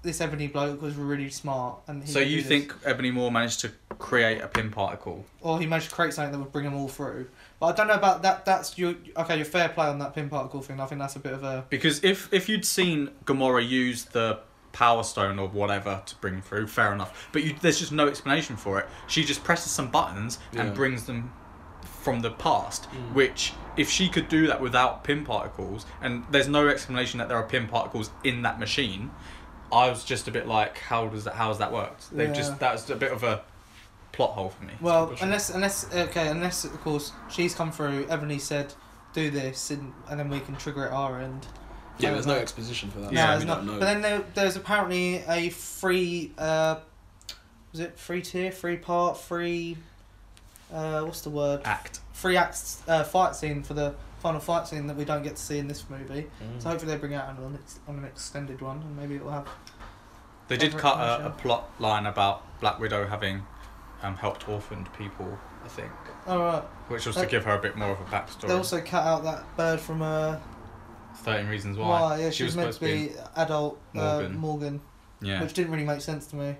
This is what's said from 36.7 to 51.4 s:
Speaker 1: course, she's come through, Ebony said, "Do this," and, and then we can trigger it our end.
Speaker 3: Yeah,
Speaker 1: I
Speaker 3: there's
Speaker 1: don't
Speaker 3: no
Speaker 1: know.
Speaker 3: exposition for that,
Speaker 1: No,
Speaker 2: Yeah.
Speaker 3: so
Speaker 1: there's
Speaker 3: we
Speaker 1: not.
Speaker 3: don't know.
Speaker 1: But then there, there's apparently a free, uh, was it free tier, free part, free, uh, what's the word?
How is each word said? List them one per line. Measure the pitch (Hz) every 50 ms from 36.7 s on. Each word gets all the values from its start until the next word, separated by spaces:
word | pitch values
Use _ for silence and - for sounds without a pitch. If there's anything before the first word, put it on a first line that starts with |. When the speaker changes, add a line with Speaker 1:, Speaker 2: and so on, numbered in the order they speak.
| - 156
Speaker 1:
course, | - 156 147 147 147 - - - - -
she's | - - 175 175 175
come | - 165 160 156
through, | - 151 143 139 139 139 -
Ebony | 165 151 147 151 147 143
said, | 143 - 151 143 143 143 - - - - - - - -
"Do | - 165 156 151
this," | 143 143 131 131 131 - - -
and, | 147 143 139 131 - - - -
and | 147
then | 147 147 143
we | 143 139
can | 131 - 139
trigger | - - 151 139 143 135
it | 123 131
our | 135 139 135 127 127
end. | 131 131 131 135 - - - - - - - - - - - -
Speaker 3:
Yeah, | - -
Speaker 1:
I | 143
Speaker 3:
there's | 135 -
Speaker 1:
don't | 143 143
Speaker 3:
no |
Speaker 1:
know. | 123
Speaker 3:
exposition | 113 - - - 113 117 120 113 107 101
for | 98 101
that, | 101 101
Speaker 1:
No, | 131 -
Speaker 2:
Yeah. | 160
Speaker 3:
so | 156
Speaker 1:
there's | 151 156 156
Speaker 3:
we |
Speaker 1:
not. | 165 160
Speaker 3:
don't | - 196
know. | 202 208 208
Speaker 1:
But | 190
then | 196 208 208
there, | 208 214 208 202 196 - -
there's | 208 196 190 180
apparently | 190 190 - 208 208 196 180 180 180 180 180 180 175 -
a | 160 170 170 170 175
free, | 170 - - - - - - 185 180 185 180 175 175 175 156 143 -
uh, | - 156 156 160 160 160 160 160 160 - - - - - - - - - - - - - - - - - - -
was | 160
it | 170 170 170 -
free | - - 175 180
tier, | 175 - - 180 185 185 185
free | - - 175 175
part, | 170 - - 175 175 180 175 -
free, | - - - 175 170 175 175 175 170 170 170 170 160 160 - - - - - - - - - - - - - - - - - 170
uh, | 160 156 160 156 156
what's | 156 160 160 -
the | - 151
word? | 147 147